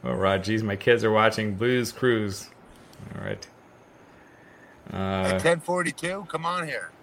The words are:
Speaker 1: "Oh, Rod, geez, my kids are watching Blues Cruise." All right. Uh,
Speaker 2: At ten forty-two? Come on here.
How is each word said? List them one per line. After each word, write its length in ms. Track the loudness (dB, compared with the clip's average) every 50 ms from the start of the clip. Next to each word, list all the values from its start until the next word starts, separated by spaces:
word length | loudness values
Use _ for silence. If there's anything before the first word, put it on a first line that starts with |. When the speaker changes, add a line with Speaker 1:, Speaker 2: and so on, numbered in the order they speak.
| -4
Speaker 1:
"Oh, 100 | -2 0
Rod, 300 | 2 4 4 2 2 0
geez, 180 | 0 0 0
my 140 | 0 -2 -2
kids 280 | 0 4 4 4 6 6
are 80 | 4
watching 440 | 6 6 6 4 4 2 -2 -2 -2
Blues 360 | 0 0 2 2 0 0 -2
Cruise." 580 | -4 0 2 2 2 2 0 -4 -6 -8 -12 -16 -20 -20 -20 -20 -20 -20 -20 -20 -20 -18 -16 -14 -12
All 80 | -10 -8
right. 220 | -8 -8 -8 -12 -20 -20 -20 -20 -20 -20 -20 -20 -20 -20 -20 -20 -20 -20 -20 -20 -20 -20 -20 -20 -20 -20 -20 -20 -20 -20 -20 -14 -10 -6
Uh, 400 | -4 -2 -2 0 0 0 2 0
Speaker 2:
At 60 | 2
ten 180 | 2 2 0 0
forty-two? 680 | 0 -2 -2 0 -2 -4 -4 -6 -6 -6 -6 -6 -8 -8
Come 160 | -8 -4 -4
on 220 | -2 -2 -4 -4
here. 240 | -6 -6 -8 -8 -10 -16 -20